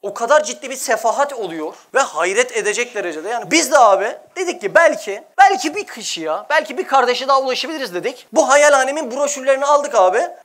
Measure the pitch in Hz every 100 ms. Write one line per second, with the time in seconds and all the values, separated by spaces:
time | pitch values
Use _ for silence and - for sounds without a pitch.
0 | 202 202 233 302 302 240 269 262 - 226
1 | 233 233 285 262 190 160 156 - _ 247
2 | 269 - 175 196 247 226 202 202 240 214
3 | 175 156 175 233 196 311 294 277 226 190
4 | 208 - - - 359 - 202 294 330 294
5 | - 202 - - 392 381 320 349 - -
6 | 202 180 156 165 214 311 311 277 - 269
7 | 247 247 262 269 269 247 254 311 247 175
8 | 185 - - - 254 285 294 277 262 294
9 | 269 254 285 277 262 269 285 294 285 226
10 | 180 208 339 -